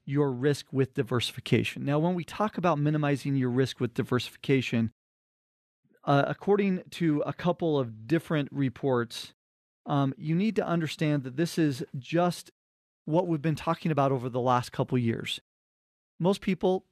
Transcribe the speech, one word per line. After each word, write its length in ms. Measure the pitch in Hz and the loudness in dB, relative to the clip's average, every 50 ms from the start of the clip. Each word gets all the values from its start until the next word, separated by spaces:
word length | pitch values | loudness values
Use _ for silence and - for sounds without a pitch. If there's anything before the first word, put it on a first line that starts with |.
| _ | _
your 280 | - 139 143 147 139 | -4 0 0 0 0
risk 340 | 127 120 127 147 143 - - - | 0 0 0 0 0 0 -4 -4
with 220 | - 131 135 - _ | 0 0 0 0 _
diversification. 920 | - 127 - 127 120 - - - - - - 123 113 113 - - 123 131 | -4 -2 0 0 -2 -2 -2 -6 -10 0 2 2 4 4 0 -4 -4 -2
Now, 160 | 135 143 151 | 0 0 2
when 140 | 156 175 185 | 2 0 0
we 100 | 175 151 | -2 -4
talk 340 | - - - 208 214 - - | -6 -4 -2 -2 -2 -2 0
about 180 | 170 180 160 | 2 2 2
minimizing 600 | 143 147 147 156 151 147 143 143 127 - 143 139 | 2 2 2 2 2 2 0 0 0 0 0 0
your 140 | 139 127 127 | 2 2 2
risk 280 | 120 127 131 123 - - | 2 2 0 0 0 -4
with 160 | 123 113 - | -4 -2 -2
diversification, 960 | - 123 - 127 120 - - - - - - 139 131 120 - - 117 113 110 - _ _ _ _ _ _ _ _ _ _ _ _ _ _ _ _ _ _ _ _ _ - | -4 -2 0 0 -2 -2 -4 -10 -6 0 2 2 2 2 2 0 0 0 0 -2 _ _ _ _ _ _ _ _ _ _ _ _ _ _ _ _ _ _ _ _ _ 0
uh, 200 | - 143 143 139 | 2 4 4 2
according 560 | - 147 - - 190 202 196 208 196 185 180 - - | 2 -2 -4 0 2 2 4 2 2 0 -2 -4 -10
to 320 | - - 170 160 147 147 156 | -6 -2 0 2 2 2 0
a 80 | - | -4
couple 460 | - - - 180 175 - 180 165 151 143 | -4 -2 -2 -2 0 0 0 0 0 0
of 300 | 131 117 113 107 110 113 | 0 -2 -6 -12 -4 -2
different 400 | 156 165 - - 170 151 143 - | -2 0 0 0 -2 -2 -2 -2
reports, 800 | - 139 139 131 117 - - 139 127 120 117 117 - - - - - _ _ _ _ _ _ _ _ _ _ | -2 -2 -2 -2 -2 -2 0 2 2 2 0 -2 -6 -12 -14 -16 -20 _ _ _ _ _ _ _ _ _ _
um, 260 | - 147 139 139 135 - | -2 0 0 0 0 -2
you 180 | - 156 151 160 | -4 -4 -2 0
need 220 | 175 202 226 196 | 0 0 0 0
to 100 | 208 185 | -2 0
understand 560 | - 170 170 160 143 - - 165 151 147 147 | 0 0 0 -2 -4 -2 -2 0 0 0 0
that 140 | 123 131 123 | -2 -4 -4
this 200 | 139 170 165 - | -2 -2 -2 0
is 280 | - 160 147 135 123 - - - | 0 0 0 0 -2 -8 -10 -10
just 540 | 139 120 - 156 165 175 175 170 - - - _ _ _ _ _ _ _ _ _ _ _ | -12 -8 -2 0 0 0 0 -2 -4 -10 -18 _ _ _ _ _ _ _ _ _ _ _
what 240 | - 151 170 190 175 | -2 0 0 2 0
we've 120 | 165 151 | -2 0
been 140 | 135 165 151 | 0 -2 -2
talking 380 | 127 - 165 165 - - 175 | 0 -2 -4 -4 -2 -2 0
about 180 | 156 135 139 139 | 2 2 2 2
over 180 | 135 131 117 127 | 2 0 -2 -4
the 120 | 113 127 | -4 -2
last 320 | 120 127 123 123 117 - | 2 2 2 2 0 -2
couple 260 | - - 127 - 131 127 | -4 -4 -2 0 0 0
years. 420 | 120 113 113 - - - - - - _ _ _ _ _ _ _ _ _ _ _ _ _ _ - | 0 0 -2 -2 -4 -8 -8 -10 -12 _ _ _ _ _ _ _ _ _ _ _ _ _ _ -2
Most 220 | 160 180 202 - | 0 0 0 0
people 440 | - - 185 - - 185 185 185 - _ | -2 -2 -2 0 2 0 0 0 -2 _